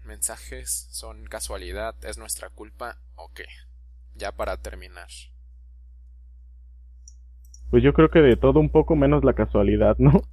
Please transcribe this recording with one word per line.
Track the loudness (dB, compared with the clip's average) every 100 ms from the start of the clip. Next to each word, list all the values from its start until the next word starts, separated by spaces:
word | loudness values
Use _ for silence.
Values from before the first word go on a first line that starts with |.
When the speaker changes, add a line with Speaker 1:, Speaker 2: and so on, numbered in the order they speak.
Speaker 1:
mensajes, | -20 -10 -10 -10 -16 -14 -10 -10 -12
son | -16 -16 -18 -14
casualidad, | -12 -12 -12 -12 -12 -12 -12
es | -16 -14
nuestra | -12 -12 -14
culpa | -20 -20 -16 -16 -16 -20
o | -20 -20
qué? | -20 -20 -20 -20 -20 -20 -20 -20 -14
Ya | -12
para | -8 -8 -10
terminar. | -12 -16 -20 -20 -20 -20 -20 -20 -20 -20 -20 -20 -20 -20 -20 -20 -20 -20 -20 -20 -20 -20 -20 -20 -20 -20 -20 -20 -20 -18 0
Speaker 2:
Pues | 2
yo | 4
creo | 4 4
que | 6
de | 4 4
todo | 4 2
un | 2
poco | 2 2 2
menos | 2 2
la | 2 0
casualidad, | 0 0 2 2 2 4
¿no? | 6 4 2